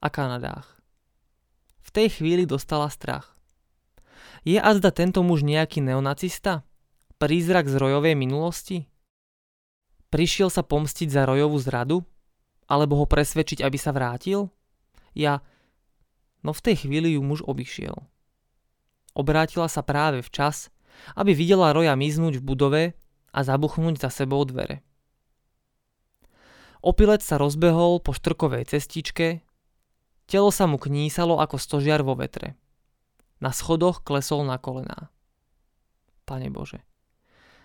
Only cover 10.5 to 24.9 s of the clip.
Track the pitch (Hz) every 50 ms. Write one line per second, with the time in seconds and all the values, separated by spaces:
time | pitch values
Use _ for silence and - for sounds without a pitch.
10.5 | - - - - 151 147 151 143 - - 170 151 135 143 135 131 131 139 147 151
11.5 | 151 143 123 135 127 120 120 135 160 180 175 - - _ _ _ _ _ _ _
12.5 | _ _ _ - 139 143 151 143 147 143 147 - - 143 147 - - 160 156 -
13.5 | 156 - 135 139 131 135 - 156 135 139 127 120 120 123 - 190 196 202 202 185
14.5 | _ _ _ _ _ _ _ _ _ - - _ - - 151 147 143 139 - -
15.5 | _ _ _ _ _ _ _ _ _ _ _ _ _ _ _ _ _ _ - 151
16.5 | 151 - - 240 202 - - 139 143 156 165 165 160 143 135 139 147 156 - -
17.5 | 135 139 127 - - - - - - - 135 - _ _ _ _ _ _ _ _
18.5 | _ _ _ _ _ _ _ _ _ _ _ _ - - 139 143 151 156 160 160
19.5 | - 175 165 160 - 151 143 - 143 143 151 156 139 123 120 - - - 143 151
20.5 | 147 - - - _ _ _ _ _ - - - - - 196 202 175 143 170 170
21.5 | 196 185 180 156 147 160 170 156 139 131 143 151 151 160 165 165 143 127 131 135
22.5 | 135 131 143 139 143 156 165 175 170 - - _ _ _ _ _ - 135 135 131
23.5 | 135 139 151 147 - 165 160 165 160 139 - 127 - - 139 131 139 139 147 131
24.5 | 127 - - - - 139 _ _